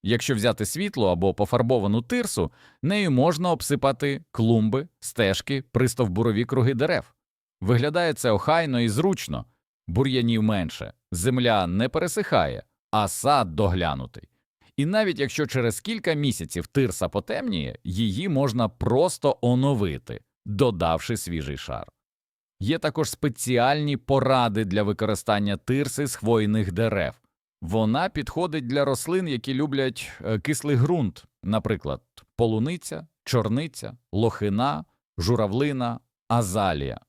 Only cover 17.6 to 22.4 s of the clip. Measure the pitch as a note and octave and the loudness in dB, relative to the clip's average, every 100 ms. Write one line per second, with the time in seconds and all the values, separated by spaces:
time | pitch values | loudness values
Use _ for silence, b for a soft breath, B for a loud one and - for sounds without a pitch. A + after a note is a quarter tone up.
17.6 | C2 - - F2+ A2+ G2 F#3+ C#3 C#3 A#2 | -4 -8 -6 -2 0 0 0 0 0 0
18.6 | A2 - - B2+ F3 - C#3+ - A#2+ B2 | -2 -2 0 2 2 2 -2 2 2 2
19.6 | C#3 B2+ F#2+ C2 - A1 _ _ - G#2 | 2 2 0 -4 -10 -14 _ _ -10 0
20.6 | B2+ F#2 E2 E2 - A2 - E2 C#2 C#2 | 0 2 0 0 -2 -6 -4 -6 -4 -8
21.6 | - A#1 G1+ _ _ _ _ _ | -8 -10 -10 _ _ _ _ _